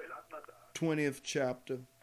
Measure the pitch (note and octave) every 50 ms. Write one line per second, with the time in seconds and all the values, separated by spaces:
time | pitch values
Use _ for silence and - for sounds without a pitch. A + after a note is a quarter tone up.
0 | - - - - - - - - - - - - - - - - E3 D#3+ D#3 D3+
1 | D3 C#3+ C3+ - - - - D3 C3 B2+ B2+ - - - C3 B2+ B2+ - _ -